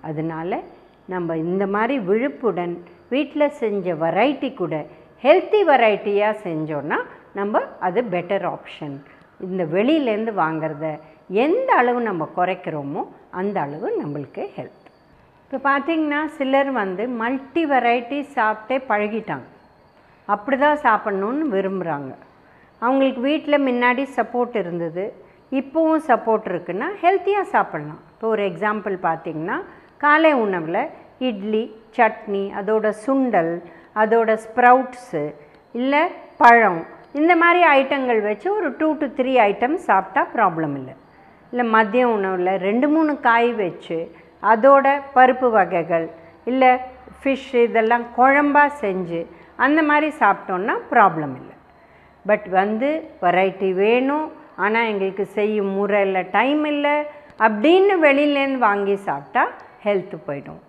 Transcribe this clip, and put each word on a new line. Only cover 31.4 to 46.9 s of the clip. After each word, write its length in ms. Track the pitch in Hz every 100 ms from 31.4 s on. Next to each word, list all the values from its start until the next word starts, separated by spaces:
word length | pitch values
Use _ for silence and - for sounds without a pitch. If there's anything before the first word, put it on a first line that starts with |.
| 202 214 233 - - -
சட்னி, 480 | 220 220 - 196 196 -
அதோட 260 | 202 220 208 208
சுண்டல், 480 | - 269 254 208 165 170 - - - 214
அதோட 280 | 220 226 220 220
ஸ்ப்ரவுட்ஸு, 760 | - - 247 254 254 - - 160 147 - - - _ 240
இல்ல 140 | 262 285 311 - - -
பழம், 380 | 240 233 214 165 - - - 285
இந்த 120 | 320 349
மாதிரி 180 | 339 349 339 277
ஐட்டங்கள் 420 | 269 285 254 226 208
வச்சு 200 | 208 359 427
ஒரு 100 | 330 240
two 100 | 311 302
to 60 | 277 -
three 180 | 254 254 208
item 280 | 196 247 339 -
சாப்பிட்டா 340 | 196 190 269 349
problem 400 | - 202 165 156 139
இல்ல. 100 | 131 - - _ - - -
இல்ல 100 | 247 233
மதிய 300 | 220 214 240 247 220
உணவுல 360 | 190 185 180 190 185
ரெண்டு, 180 | 226 294
மூணு 180 | 311 311 285 247
காய் 240 | 233 240 220
வச்சு, 360 | 185 - - 165 160 - - _ 208
அதோட 340 | 226 262 277 269 285 277 254
பருப்பு 320 | 254 254 262 220
வகைகள், 500 | 180 180 165 165 165 - - - -
இல்ல 120 | 254 254 254 254